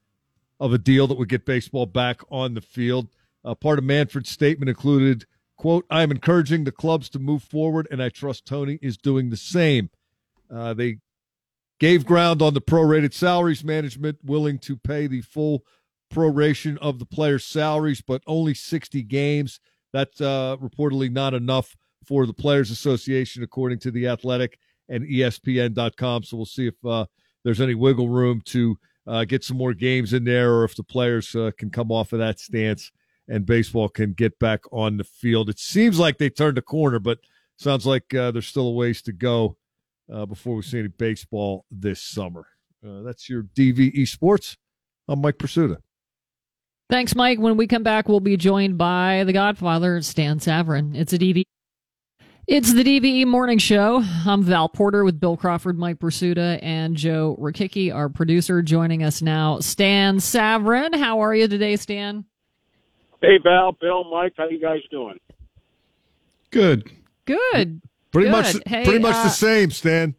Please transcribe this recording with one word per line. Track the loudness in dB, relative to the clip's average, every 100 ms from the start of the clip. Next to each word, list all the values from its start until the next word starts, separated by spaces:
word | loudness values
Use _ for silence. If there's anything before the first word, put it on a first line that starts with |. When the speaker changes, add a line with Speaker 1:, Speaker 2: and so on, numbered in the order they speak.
| _ _ _ _ _ -6
Speaker 1:
of | 0
a | 2
deal | 4 4 4
that | 0
would | -2
get | -4 -2
baseball | -4 -4 -6 -4
back | -2 -2 -4 -10
on | -8 -6
the | -8
field. | -12 -6 -2 -2 -4 _ _ _ -12
Uh, | -6
part | -2 0
of | 2
Manfred's | 0 0 -4 -10
statement | 0 0 0 -4
included, | -2 2 4 4 0 -4 _ _ _
quote, | -2 -2 0
"I | 0
am | 0
encouraging | 0 2 2 2 0 -2
the |
clubs | -4 -2 -2 -4
to | -8
move | -4 -4
forward, | -4 -4 -2 -2 -4
and | -6
I | -6
trust | -6 -10 -10 -8
Tony | -8 -6 -6
is | -8 -6
doing | -2 -2 -2
the | -6
same." | -4 0 2 2 0 _ _ _ _ _ _
Uh, | -12 -8
they | -4 -4 -6 _ _ _ _ _ _ _ 0
gave | 4 4 4
ground | 4 4 4
on | 2
the | 2
prorated | 2 2 4 4 2
salaries | 0 0 2 0 -2
management, | -4 -4 -6 -6 -8 -8
willing | -4 -2 -2 -4
to | -8 -8
pay | -6 -4 -4
the | -6
full | -8 -4 -2 -2 _ _ _ _ _
proration | 0 0 2 0 0 -4 -6
of | -6 -8
the | -10
players' | -4 0 0 -2
salaries, | -4 -2 -2 -2 -4
but | -6 -8 -4
only | -2 -2
sixty | -4 -6 -8 -6 -8
games. | -4 -4 -2 -2 -4 -10 _ _ _
That's, | -6 -6 -4
uh, | -4 -4 -4 -8
reportedly | -10 -4 -2 -2 -4
not | -2 -4
enough | -4 -2 -2 -2 _ _ _
for | -4 0 0
the |
Players | 0 0 2 0
Association, | -4 -2 -2 -2 -4 -4 -8
according | -12 -6 -6 -6
to | -6
The | -4 -4
Athletic | -4 -4 -4 -4 _ _ _ -10
and | -8 -4
E | 0
S | 0 -2
P | -4 0
N | 0
dot | -2 -4 -4
com. | -4 -4
So | -6 -12
we'll | -10
see | -6 -6
if, | -6 -6
uh, | -4 -6 _ _ _
there's | -2 0
any | 0 2
wiggle | 2 2 0
room | 0 0 -2 -4
to, | 0 0 -2 _ _ -8
uh, | -6 -2
get | -4
some | -4 -4
more | -4
games | -2 -2 0 0
in | -2 0
there, | 2 4
or | 4
if | 2 -4
the |
players, | -8 -2 0 -2 -4 -4
uh, | -4 -6
can | -8
come | -6 -2
off | -2 -2
of | -2
that | -4 -4
stance | -6 -4 -2 -4 -8 _ _ _ -8
and | -6 0
baseball | 2 2 -2 -2
can | -2 -4
get | 0 -2 0
back | -2 -2 -6
on | -4 -4 -4
the |
field. | -8 -6 -2 0 -2
It | -6
seems | -4 2 2 4
like | 2 2
they | -2
turned | 0 -2 -2
a |
corner, | -4 -2 0 0
but | -2 -4 _ _ _ _
sounds | -4 -2 0
like, | -2 -2
uh, | -4 -2
there's | -4 -6
still | -4 -2
a |
ways | -2 -2 -4
to | -8
go, | -6 -2 0 -2 -4 _ _ _ _ _
uh, | -12 -12
before | -12 -8 -8
we |
see | -8 -8
any | -8
baseball | -4 -4 -6 -8 -6 -4 -6 _
this | -8 -6 -6
summer. | -10 -10 -10 -12 -20 _ _ _
Uh, | -20 -16
that's | -16 -16 -10
your | -10
D | -6 2 4
V | 4 2
E | 2 -4
Sports. | 0 2 2 0 -20 _ _ _ _ -6
I'm | -2
Mike | -2 -2
Prisuta. | -4 0 0 -2 _ _ _ _ _ _ _ _ _ _ -2
Speaker 2:
Thanks, | 0 0
Mike. | 2 2 4
When | 2 2
we | 2
come | 2
back, | 2 0 2
we'll | 2
be | 4 2
joined | 4 4 2 0
by | 0 2 2 2
the | 2
Godfather, | 2 2 0 0 2 2 0
Stan | -2 -2 0 0
Savran. | 0 0 0 0 -2 -2
It's | -2
a | 2
D | 2
V | 2
E. | 0 _ _ _ _ _ _ _ _ _ 0
It's | 2 4
the | 4
D | 6 4
V | 4 4
E | 4
Morning | 2 4 2
Show. | 4 4 4 2 0 0 0
I'm | 2
Val | 4 2 2
Porter | 2 2 4
with | 2 2
Bill | 0 0
Crawford, | -2 -2 -2 -4
Mike | -4 -2
Prisuta, | -4 -2 0 0 0 -2
and | -4 -4 -2 -2
Joe | 0 0 -2 -2
Rakicki, | -6 -4 -4 -2 -2
our | -2 -4
producer, | -2 2 2 2 0
joining | 2 2 2 0
us | 0 0
now. | 0 0 0 0
Stan | -4 0 2 4 4 2
Savran, | 2 2 2 2 2 2 2 0
how | 0 2
are | 2 4
you | 2
today, | 2 0 -2
Stan? | -4 -8 -6 -10 -14 _ _ _ _ _ _ _ _ 0
Speaker 3:
Hey, | 6 6
Val, | 8 4 4
Bill, | 0 -2 -2 -2
Mike, | -4 -4 -4
how | -6
you | -4
guys | -4 -4 -6
doing? | -10 -10 -14 _ _ -20 _ _ _ _ _ _ _ _ _ _
Speaker 4:
Good. | 2 4 4 0 -20 _ _ -4
Speaker 2:
Good. | 0 2 0 -2 -6 -18 _ _
Speaker 1:
Pretty | 2 4
Speaker 2:
Good. |
Speaker 1:
much, | 4 2 0 -4
Speaker 2:
Hey, | 0
Speaker 1:
pretty | 2 4
much | 4 2
Speaker 2:
uh, | 2
Speaker 1:
the |
same, | 2 2 4 2
Stan. | 0 0 0 0